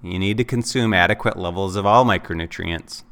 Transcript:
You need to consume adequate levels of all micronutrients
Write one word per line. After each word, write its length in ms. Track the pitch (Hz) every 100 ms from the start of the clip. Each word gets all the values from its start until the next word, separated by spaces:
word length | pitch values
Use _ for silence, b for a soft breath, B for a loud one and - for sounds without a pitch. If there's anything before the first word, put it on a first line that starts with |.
You 160 | 90 90
need 200 | 95 107
to 80 | 120
consume 480 | 123 117 131 113
adequate 440 | 95 90 107 117 92
levels 380 | 87 90 95 95
of 100 | 101
all 200 | 113 123
micronutrients 960 | 95 - 82 82 - 85 85 - - -